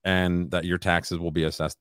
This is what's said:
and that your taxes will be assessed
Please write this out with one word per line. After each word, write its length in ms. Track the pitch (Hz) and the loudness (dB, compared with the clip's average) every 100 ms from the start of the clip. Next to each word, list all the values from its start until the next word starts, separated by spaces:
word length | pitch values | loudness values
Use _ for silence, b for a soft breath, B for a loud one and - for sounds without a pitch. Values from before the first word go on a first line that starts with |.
and 460 | 95 92 90 87 87 | 0 2 2 2 0
that 160 | 87 87 | -2 -2
your 140 | 90 | -2
taxes 400 | 95 85 - 87 | 2 0 0 -4
will 120 | 85 | -2
be 120 | 80 | 0
assessed 340 | 78 - 78 - | 0 0 -6 -4